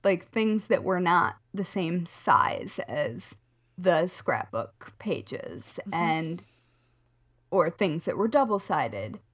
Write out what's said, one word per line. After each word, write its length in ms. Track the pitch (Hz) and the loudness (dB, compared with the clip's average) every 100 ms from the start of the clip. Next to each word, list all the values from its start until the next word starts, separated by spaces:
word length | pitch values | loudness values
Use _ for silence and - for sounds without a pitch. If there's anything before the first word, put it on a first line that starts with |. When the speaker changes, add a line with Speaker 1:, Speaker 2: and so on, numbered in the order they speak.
Speaker 1:
like, 240 | 202 180 - | 2 0 0
things 380 | 226 220 214 208 | 0 2 2 2
that 160 | 214 | 0
were 160 | - 185 | 2 2
not 380 | 175 175 - - _ | 4 4 4 -2 _
the 120 | 190 190 | -8 -4
same 400 | 202 165 175 170 | -2 -2 -2 -2
size 720 | - - - - - - - - | -4 4 6 6 0 -6 -8 -4
as 480 | 139 127 117 - - _ _ _ - | -2 -2 -4 -10 -14 _ _ _ 0
the 300 | 180 165 180 | 2 4 2
scrapbook 840 | - - 117 101 110 117 _ - _ | -2 -4 -4 -4 -6 -8 _ -20 _
pages 800 | 214 165 104 - - - - - - | -6 -6 -6 -12 -10 -12 -12 -12 -8
Speaker 2:
Mm-hmm. 60 | |
Speaker 1:
and, 500 | 170 170 160 160 170 - _ _ _ _ _ _ _ _ _ _ | -2 0 0 -2 -8 -12 _ _ _ _ _ _ _ _ _ _
or 180 | 185 165 | 2 2
things 360 | - 196 156 - | 2 0 0 -4
that 120 | - | -2
were 100 | 220 | 2
double-sided. 920 | 285 254 202 - 156 127 101 107 - _ | 2 2 0 -2 -2 -2 -4 -8 -10 _